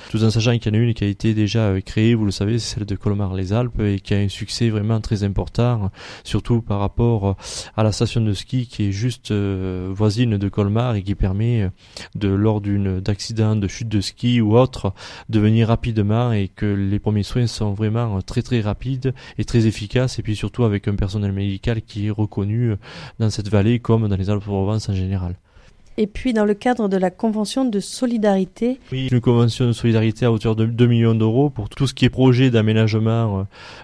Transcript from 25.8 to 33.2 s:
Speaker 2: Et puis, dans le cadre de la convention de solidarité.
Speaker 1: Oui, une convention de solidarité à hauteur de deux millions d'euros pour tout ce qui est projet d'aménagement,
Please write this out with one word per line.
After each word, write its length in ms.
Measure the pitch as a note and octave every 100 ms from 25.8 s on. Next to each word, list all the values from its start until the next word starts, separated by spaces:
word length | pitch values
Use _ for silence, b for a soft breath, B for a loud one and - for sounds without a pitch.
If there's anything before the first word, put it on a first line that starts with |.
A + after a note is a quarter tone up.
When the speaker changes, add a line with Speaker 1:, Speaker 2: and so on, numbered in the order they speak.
| - -
Speaker 2:
Et 120 | G#3
puis, 260 | - B3+
dans 120 | A3 G#3
le 100 | G#3
cadre 340 | B3 B3 G#3
de 80 | F#3+
la 140 | F#3
convention 540 | - A3+ G#3+ G#3 - C4
de 140 | G3+
solidarité. 1000 | - - B3+ A#3 G#3 F#3+ F#3 - A#3 C4 -
Speaker 1:
Oui, 180 | C3 C3
une 100 | B2+
convention 460 | B2+ A#2+ A#2 - B2
de 60 |
solidarité 520 | A2+ A#2 A2 A2 G#2+ B2
à 60 |
hauteur 240 | A2+ A2+ A2
de 100 | A2+
deux 220 | A#2 B2
millions 260 | A#2 A2+
d'euros 380 | A2+ A2 A#2 D3
pour 180 | - G#2
tout 160 | - C3+
ce 80 |
qui 120 | - B2
est 40 |
projet 400 | - C3 B2 C3
d'aménagement, 920 | A2+ G#2+ A2 A2 G#2+ A2 A#2